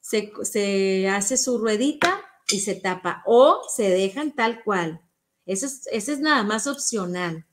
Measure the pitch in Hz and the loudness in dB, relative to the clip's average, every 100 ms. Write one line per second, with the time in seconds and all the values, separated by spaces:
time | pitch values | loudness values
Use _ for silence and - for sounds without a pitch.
0 | - 220 208 - 202 220 202 196 190 190 | -2 -4 -4 -10 -6 -2 0 2 2 2
1 | 190 202 196 254 - 240 220 214 269 294 | 0 0 0 0 0 0 0 0 0 2
2 | 339 403 - _ - 202 208 185 190 180 | 0 0 -8 _ -6 -4 -2 -2 -2 -2
3 | 175 - - 233 277 403 - - 208 185 | -4 -4 4 8 8 6 0 -2 2 2
4 | 196 214 302 - 226 233 - 196 165 165 | 0 -2 -6 0 -2 -2 -2 0 -2 -6
5 | _ _ _ _ - 190 269 269 - 226 | _ _ _ _ -6 -4 -4 -8 -6 -6
6 | 208 285 302 285 208 214 277 277 - 226 | -4 -2 2 2 2 -2 -2 -4 -4 -4
7 | 180 180 180 160 - | -4 -4 -4 -6 -12